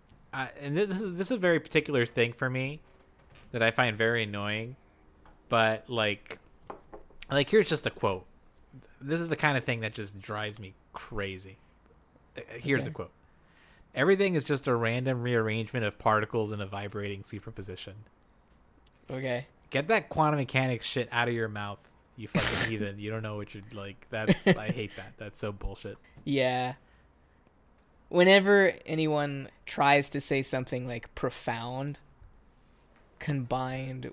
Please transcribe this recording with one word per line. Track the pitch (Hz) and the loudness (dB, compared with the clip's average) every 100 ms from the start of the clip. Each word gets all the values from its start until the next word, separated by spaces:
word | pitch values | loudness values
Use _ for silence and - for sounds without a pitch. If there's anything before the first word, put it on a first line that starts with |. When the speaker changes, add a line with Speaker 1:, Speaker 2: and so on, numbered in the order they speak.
| _ - - | _ -20 -12
Speaker 1:
Uh, | 135 131 143 | -10 -8 -8
and | 143 156 | -4 0
this, | 208 | 0
this | 185 | 0
is, | 208 175 | -4 -2
this | 190 | -2
is | |
a | 247 | 2
very | 180 165 | 4 4
particular | - 156 147 139 120 | 2 0 2 2 2
thing | - 120 | 4 2
for | - 131 | 2 -2
me | 131 135 156 - - - _ _ - - | -2 -4 -8 -16 -20 -20 _ _ -20 -8
that | 120 | 2
I | 113 | 4
find | 127 123 107 | 4 2 4
very | 113 117 | 2 2
annoying. | 104 101 101 107 117 135 - _ - _ - - - | -2 -4 -4 -4 -6 -12 -20 _ -20 _ -20 -20 0
But, | 117 110 110 - | 4 4 2 -2
like, | 117 107 101 - - - - - - - - - - - | 0 0 0 -8 -16 -18 -20 -18 -18 -18 -20 -20 -20 -2
like, | 139 139 | 0 4
here's | 214 185 | 6 6
just | 151 123 | 2 -2
a | |
quote. | - 107 92 - - - _ _ 135 - - | -2 0 -2 -6 -20 -20 _ _ -20 -20 -14
This | 139 165 | -4 -2
is | 170 | -2
the | |
kind | 151 156 135 | 0 2 2
of | |
thing | 127 117 | 0 -2
that | 110 | -4
just | 110 98 101 | -6 -10 -12
drives | 98 107 107 107 | -8 -6 -6 -8
me | 98 - _ | -14 -18 _
crazy. | - - 110 98 92 92 95 _ _ _ _ _ _ _ - | -16 -10 -6 -6 -8 -14 -20 _ _ _ _ _ _ _ -18
Uh, | - 117 | -16 -8
here's | 143 135 | 0 0
Speaker 2:
Okay. | 131 | 0
Speaker 1:
a | |
quote. | - 90 - _ _ _ _ - - _ | -8 -12 -16 _ _ _ _ -20 -20 _
"Everything | 127 151 196 196 165 | 0 2 4 2 2
is | |
just | 131 139 - | 0 -2 0
a | 117 | 2
random | 113 120 131 123 | 2 0 0 -2
rearrangement | 123 120 110 110 110 120 | 0 2 2 -2 -4 -2
of | 107 - | -2 0
particles | 113 107 107 117 107 | 2 4 2 -2 -2
in | 104 | -4
a | 95 | -8
vibrating | 98 104 104 101 98 | -8 -8 -8 -8 -8
superposition." | - 104 - 107 98 92 - 104 107 _ _ _ _ _ _ _ _ _ - | -10 -12 -12 -12 -12 -12 -14 -16 -20 _ _ _ _ _ _ _ _ _ -12
Speaker 2:
Okay. | 131 131 120 135 _ _ | -6 -4 -4 -6 _ _
Speaker 1:
Get | 131 156 | -4 2
that | 220 - | 0 0
quantum | - 151 147 | 2 2 2
mechanics | 127 131 131 117 - | 0 0 0 -2 -2
shit | 127 113 | -4 0
out | 120 120 | 0 0
of | |
your | 117 110 | 0 -2
mouth, | 104 101 98 - _ _ - | -4 -8 -10 -18 _ _ -16
you | 107 | -4
fucking | - 117 - - | 0 0 0 -2
Speaker 2:
<laughs> | |
Speaker 1:
heathen. | 107 101 101 | -2 -4 -6
You | 104 | -6
don't | 110 | -6
know | 110 104 | -6 -8
what | 101 | -10
you're, | 104 98 | -12 -14
like, | 107 98 95 - | -12 -14 -14 -10
that's, | 110 110 - - | -2 0 2 2
I | 165 107 | 2 -2
hate | 131 104 | -6 -8
that. | - 95 - | -10 -16 -14
That's | 104 - | -14 -8
so | 107 | -8
bullshit. | 101 101 98 101 98 - - | -6 -10 -10 -12 -14 -20 -12
Speaker 2:
Yeah. | - 139 127 127 127 - _ _ _ _ _ _ _ _ _ _ _ _ _ | -2 0 2 0 -4 -8 _ _ _ _ _ _ _ _ _ _ _ _ _
Whenever | 175 180 196 190 202 190 - - | 6 10 10 8 6 6 2 -4
anyone | 160 156 147 143 139 131 - - | 0 2 0 0 -4 -10 -14 -8
tries | - 143 143 139 | 2 6 6 4
to | 143 | -4
say | - 135 | -2 -2
something, | 135 131 127 127 123 | 0 -4 -4 -6 -6
like, | 117 - - | -8 -10 -6
profound, | 127 - - 117 117 127 143 143 - _ - - _ _ _ _ _ _ _ - | -6 -4 -4 -4 -6 -6 -8 -10 -16 _ -20 -20 _ _ _ _ _ _ _ -8
combined | - 139 123 127 127 131 131 131 - | -4 -4 -2 -2 -2 -6 -8 -8 -10